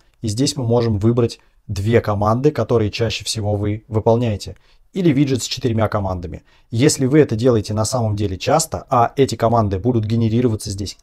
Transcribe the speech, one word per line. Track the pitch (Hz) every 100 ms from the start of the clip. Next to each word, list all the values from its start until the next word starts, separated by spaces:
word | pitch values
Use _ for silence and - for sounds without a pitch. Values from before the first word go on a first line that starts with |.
| _ _
и | 110
здесь | 104 135 -
мы | 117
можем | 117 117 104
выбрать | 110 120 117 - _ _ -
две | 98 101 117
команды, | 107 101 104 117 147
которые | 151 110 117 107
чаще | - 113 -
всего | - 113 104 104
вы | 104 107 -
выполняете, | 110 110 117 120 104 - 90 _ _ _
или | - 175
виджет | 135 147 131
с | -
четырьмя | - 127 110 107
командами. | 107 98 90 87 82 - _ _
Если | 117 147 - 131
вы | 151
это | 135 110
делаете | 127 113 98
на | 104 107
самом | 127 110 101
деле | 104 95
часто, | - 151 - 92 -
а | 127 120 -
эти | 131 110
команды | 113 117 104 95
будут | 117 117
генерироваться | 107 113 113 113 127 107 -
здесь | 95 98 -